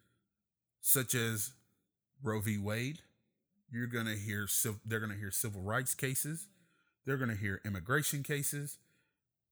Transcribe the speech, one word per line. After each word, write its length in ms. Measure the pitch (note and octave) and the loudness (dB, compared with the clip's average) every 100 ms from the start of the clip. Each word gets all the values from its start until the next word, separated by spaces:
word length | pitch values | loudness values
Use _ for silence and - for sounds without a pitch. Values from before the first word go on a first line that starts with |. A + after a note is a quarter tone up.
| _ _ _ _ _ _ _ _ | _ _ _ _ _ _ _ _
such 320 | - C3+ B2 | 4 6 6
as 380 | B2+ A2+ A2 - - _ _ _ _ _ _ | 2 2 2 -2 -6 _ _ _ _ _ _
Roe 160 | C3 G#2+ | 0 0
v. 180 | G#2 G#2 | 2 2
Wade. 440 | G2+ A2 B2+ D#3+ - _ _ _ _ _ _ | 0 0 -2 -6 -14 _ _ _ _ _ _
You're 160 | A#2 A#2+ | -4 -2
gonna 260 | A#2+ A2+ | 0 0
hear 320 | G#2 G#2 G#2 G2+ | 0 0 -2 0
civ-, 320 | - F#2 F#2+ A2 | 0 0 -2 -2
they're 140 | A2 | -2
gonna 160 | G#2+ G2+ | -2 -4
hear 160 | G#2 | -2
civil 300 | - A#2 G2+ | -2 -2 -2
rights 300 | F#2 A#2 C3 | 0 0 0
cases. 540 | - C3+ C3+ D3 D#3+ - _ _ _ _ _ | -2 -2 0 -2 -6 -10 _ _ _ _ _
They're 120 | - - | -4 0
gonna 180 | B2+ | 0
hear 260 | G#2 G#2 F#2+ | 0 -2 -2
immigration 580 | G#2+ F#2+ E2+ C#3+ D3 C#3+ | -4 -4 0 2 2 -2
cases. 560 | C3+ C#3+ C#3 D3 C#3+ - _ _ _ _ _ _ _ | -2 -2 -2 -4 -6 -10 _ _ _ _ _ _ _